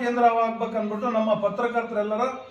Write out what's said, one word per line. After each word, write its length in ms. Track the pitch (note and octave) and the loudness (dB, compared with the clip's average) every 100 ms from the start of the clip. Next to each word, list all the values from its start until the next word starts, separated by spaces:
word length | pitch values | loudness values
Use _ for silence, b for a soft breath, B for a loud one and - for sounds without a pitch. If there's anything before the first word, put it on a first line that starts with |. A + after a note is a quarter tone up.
ಕೇಂದ್ರವಾಗ್ಬೇಕಂದ್ಬಿಟ್ಟು 1040 | A#3+ A#3+ A#3+ A3+ A3+ A3+ A3 A3 G#3 G#3 B3 A3 | -2 4 4 4 0 0 -2 -2 -4 -2 -2 0
ನಮ್ಮ 160 | G#3+ G#3 G3+ | 2 2 0
ಪತ್ರಕರ್ತರೆಲ್ಲರ 760 | - A#3+ A#3 A3+ G#3 G#3 G#3+ C4 - B | 0 -2 -2 -2 -4 -2 0 -2 -4 B